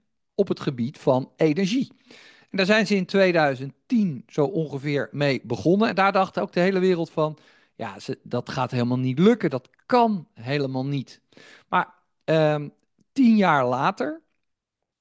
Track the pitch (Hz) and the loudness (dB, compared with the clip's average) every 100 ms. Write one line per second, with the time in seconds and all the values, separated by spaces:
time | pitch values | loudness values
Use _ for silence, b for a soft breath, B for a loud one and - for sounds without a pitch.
0 | _ _ _ - 202 - - 127 117 - | _ _ _ -4 -2 -4 -6 -4 -6 -2
1 | - 127 139 - 160 151 196 247 - B | 0 0 -2 0 0 2 0 -2 -4 B
2 | B B B B B 196 190 214 208 202 | B B B B B -2 2 2 2 0
3 | 180 196 185 170 147 127 139 - - 240 | 0 2 2 2 0 -2 -8 -14 -2 0
4 | 196 131 - - 139 147 151 135 143 143 | 0 -2 -6 -2 -2 -2 -4 -6 -4 -4
5 | 120 139 143 131 - 123 156 196 226 185 | -4 -2 -2 -2 -4 -2 0 2 2 2
6 | 190 202 190 - - - 180 190 185 175 | 2 2 0 -4 -4 0 0 2 2 0
7 | 165 - 156 151 b b b - 110 98 | -2 -2 -4 -4 b b b -14 -14 -10
8 | - 131 - 123 - - 127 123 120 127 | -10 -10 -8 -8 -6 -6 -4 -2 -2 -2
9 | 127 131 190 233 170 131 - _ - 247 | -2 2 4 4 0 -6 -10 _ -2 2
10 | 233 202 151 - 113 147 135 131 135 143 | 2 0 -8 -14 -6 -4 -4 -4 -4 -4
11 | 120 - _ B B B B 180 - _ | -6 -16 _ B B B B -2 -2 _
12 | _ _ - 160 156 151 147 - _ _ | _ _ -2 2 2 0 -6 -16 _ _
13 | _ - 247 220 185 147 123 127 156 196 | _ 2 4 6 4 4 2 0 -2 -2
14 | 269 320 _ _ _ _ _ _ _ _ | -6 -8 _ _ _ _ _ _ _ _